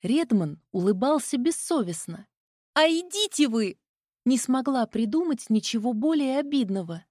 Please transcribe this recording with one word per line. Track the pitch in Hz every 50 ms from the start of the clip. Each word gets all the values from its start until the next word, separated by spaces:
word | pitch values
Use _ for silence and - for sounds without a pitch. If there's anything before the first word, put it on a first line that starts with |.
Редман | _ 180 233 302 330 240 233 208 175 151 147 160 _ _
улыбался | _ 190 175 190 208 185 214 269 302 302 - - -
бессовестно. | 277 247 311 330 - - - 349 311 226 175 170 160 - - 165 160 196 _ _ _ _ _ _ _ _ _ _
А | 285 311
идите | 320 330 330 349 359 - 403 427 403 - - 294
вы! | 269 220 226 220 190 - _ _ _ _ _ _ _ _ _ _
Не | 240 262
смогла | 247 - - 254 262 254 277 277 262 233
придумать | 214 - 220 226 214 208 320 349 339 294 233 - -
ничего | 220 220 - - - 233 202 240 247
более | 214 226 302 320 311 285 262 262 277
обидного. | 302 285 285 277 247 185 196 196 185 165 170 165 - _